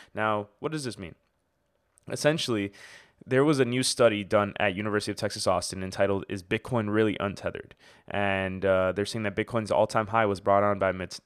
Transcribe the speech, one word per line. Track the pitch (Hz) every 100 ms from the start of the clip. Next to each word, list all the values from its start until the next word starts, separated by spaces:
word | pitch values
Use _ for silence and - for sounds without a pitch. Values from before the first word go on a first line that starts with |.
| -
Now, | 101 110 107 104 _
what | 151
does | 156
this | 131 101
mean? | 90 - _ _ _ _ _ _ _ _ -
Essentially, | - 147 160 - 110 98 - - - - _ -
there | 127
was | 143 139
a |
new | 120 127
study | 127 - 117 104
done | 98 107 101 -
at | 101
University | 92 107 104 104
of | 101
Texas | 104 - 101
Austin | 90 - 95
entitled, | 95 - 98 98 -
"Is | 101
Bitcoin | 90 110 - 120 104
Really | 107 110 -
Untethered?" | 101 - 90 - - - - - -
And, | 98 101 98 95 95
uh, | 95 95 92
they're | 92
saying | 101 117
that | 104 95
Bitcoin's | 107 117 104
all-time | 101 107 117 104
high | 113
was | 107 98
brought | 98 98
on | 104 98
by | 95
mit-, | 92 90 -